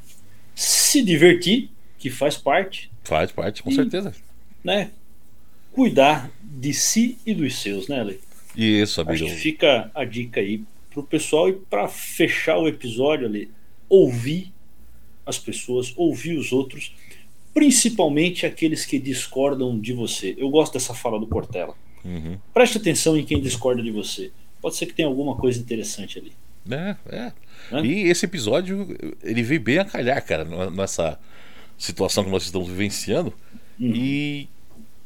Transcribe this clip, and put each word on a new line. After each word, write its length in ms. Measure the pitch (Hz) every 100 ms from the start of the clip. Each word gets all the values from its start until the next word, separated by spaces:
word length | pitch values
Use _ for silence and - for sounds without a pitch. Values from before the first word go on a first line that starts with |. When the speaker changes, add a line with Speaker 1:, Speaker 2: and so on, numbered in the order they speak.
| - - - - -
Speaker 1:
se 480 | - - - - 294
divertir, 680 | 220 156 175 175 170 240 - - - -
que 120 | 135
faz 280 | 120 143 -
parte. 520 | - 160 190 - - -
Speaker 2:
Faz 280 | - 78 -
parte, 320 | - 90 104
com 80 | -
Speaker 1:
E, 40 | 269
Speaker 2:
certeza. 380 | 254 180 196 - - - - -
Speaker 1:
né, 280 | 180 202 208 - - - - - - - -
cuidar 580 | - 254 135 135 151 123 -
de 320 | 110 139 139
si 440 | 143 - 220 240 - -
e 80 |
dos 260 | 185 139 -
seus, 260 | 101 98 92
né, 120 | 139
Ale? 180 | 104 95 - - - -
Speaker 2:
Isso, 460 | 110 104 104 -
Speaker 1:
Acho 80 | 80
Speaker 2:
amigo. 160 | 82 80
Speaker 1:
que 100 | 82
fica 540 | 156 156 160 120 95 156
a 100 | 117
dica 340 | 113 120 -
aí 240 | 101 110 - - -
pro 120 | -
pessoal 460 | 139 156 156 151 185
e 40 |
pra 340 | 190 - 202 190
fechar 720 | - - - 156 - - 175
o 100 | 160
episódio, 580 | - 127 113 139 156 117
Ale, 240 | 104 - - - - -
ouvir 640 | 190 151 120 120 165 185 - - - - - - - -
as 120 | 127
pessoas, 560 | - 110 - 123 123 -
ouvir 420 | 170 123 156 160
os 140 | 113
outros, 420 | 127 135 - - - - - - - -
principalmente 920 | 302 294 262 233 226 160 143 175 175 165
aqueles 400 | - 160 156 -
que 120 | 139
discordam 800 | 127 127 - 131 139 131 127 117
de 140 | 107
você. 420 | 123 110 - 95 90
Eu 120 | 135
gosto 240 | 147 143
dessa 200 | 127 -
fala 260 | 120 120 107
do 80 | 110
Cortella. 480 | 113 87 92 80 - - - 90
Speaker 2:
Uhum. 320 | 87 80 95 -
Speaker 1:
Preste 240 | 226 240 220
atenção 400 | 180 143 - 156
em 80 | 135
quem 160 | 143
discorda 400 | 135 123 131 123
de 80 | 113
você. 400 | 104 95 - 92 - - -
Pode 140 | 170 -
ser 100 | 165
que 80 |
tenha 140 | - 156
alguma 280 | 131 143 120
coisa 240 | 131 120
interessante 580 | 117 113 104 - 95 92
ali. 120 | - - - - -
Speaker 2:
É, 260 | 135 190 196 -
é. 260 | - 233 - - - -
Speaker 1:
Né? 140 | 131 143
Speaker 2:
E 160 | 185 175
esse 180 | 175 175
episódio, 680 | 175 104 139 185 196 202 - 78 -
ele 200 | - 117
veio 160 | 117 160
bem 160 | 110 147
a 60 | 196
calhar, 380 | - 123 135 -
cara, 180 | 80 78
n-, 300 | 85 95 90
nessa 440 | 95 - 82 73 - - - - - -
situação 460 | - 85 92 -
que 60 | 95
nós 140 | 92
estamos 240 | 87 92 90
vivenciando. 640 | 92 101 101 - 127 180 - - - - -
Speaker 1:
Uhum. 140 | 120 113
Speaker 2:
E 540 | 131 143 147 143 135 - - - 220 -